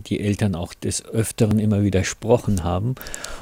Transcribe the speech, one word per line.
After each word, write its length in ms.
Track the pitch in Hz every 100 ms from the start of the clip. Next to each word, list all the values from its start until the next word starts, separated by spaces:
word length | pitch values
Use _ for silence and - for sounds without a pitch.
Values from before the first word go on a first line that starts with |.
| -
die 100 | -
Eltern 380 | 104 101 101 82
auch 180 | 87
des 300 | - - -
Öfteren 560 | - 113 - - 107 104
immer 240 | 107 101
widersprochen 800 | 101 92 95 - 104 120 - 98
haben. 320 | 87 92 113 131 - - - -